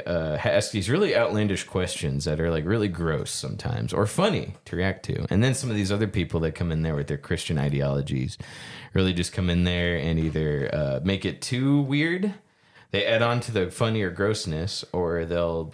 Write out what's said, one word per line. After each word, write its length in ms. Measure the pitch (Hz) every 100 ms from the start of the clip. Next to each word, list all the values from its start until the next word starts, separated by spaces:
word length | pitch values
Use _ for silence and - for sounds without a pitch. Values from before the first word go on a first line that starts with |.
| -
uh, 320 | 85 80 76
ha-, 100 | -
ask 220 | 113 -
these 180 | 107 90
really 240 | 165 190
outlandish 520 | 98 92 107 107 87 -
questions 580 | 92 90 - 78 71
that 160 | 78 76
are, 100 | 82
like, 140 | 80 80
really 220 | 113 104
gross 440 | 85 82 73 -
sometimes 600 | - - - - - 120
or 140 | - 110
funny 460 | - 208 117 - -
to 140 | - 85
react 260 | 95 - -
to. 180 | - -
And 140 | 98
then 100 | 131 123
some 140 | 127
of 60 | 104
these 160 | 95
other 160 | 101 107
people 320 | 92 80 85
that 120 | 80 -
come 160 | 87
in 120 | 80
there 120 | 80 73
with 120 | 71
their 100 | 73
Christian 400 | - 85 - 78
ideologies 800 | 71 71 69 69 69 65 65 - - - - - -
really 180 | 95 92
just 220 | 87 87
come 160 | - 90
in 160 | 87 90
there 320 | 87 87 85
and 200 | 80 80
either, 520 | 80 78 78 73 67
uh, 260 | 76 71 67
make 220 | 87 95 95
it 160 | 76
too 400 | - 123 135 143
weird, 520 | 135 143 165 180 202 190 - _ _ - -
they 140 | - -
add 160 | 113
on 200 | 117 120
to 100 | 120
the 180 | 110 90
funny 320 | - 113 110
or 60 | 92
grossness, 760 | 90 101 107 - 78 92 - -
or 320 | 90 85 85 82
they'll 400 | 85 85 82 78